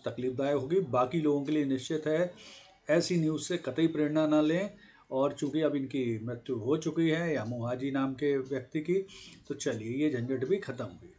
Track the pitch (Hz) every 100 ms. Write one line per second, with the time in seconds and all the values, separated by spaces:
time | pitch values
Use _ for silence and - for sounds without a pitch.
0 | 120 117 127 127 139 143 131 185 139 123
1 | 127 170 151 143 139 151 139 131 - 156
2 | 156 156 180 - - - - - - 170
3 | 170 175 156 156 - 175 - - 160 151
4 | 147 156 156 151 151 170 208 - - -
5 | - 131 143 - 143 151 151 143 131 135
6 | 120 110 113 117 - 117 117 160 165 165
7 | 165 160 170 135 110 120 120 127 139 135
8 | 135 127 147 139 131 131 131 156 160 185
9 | 190 - - - - - 143 110 113 131
10 | 151 123 123 131 147 196 - 123 - -
11 | -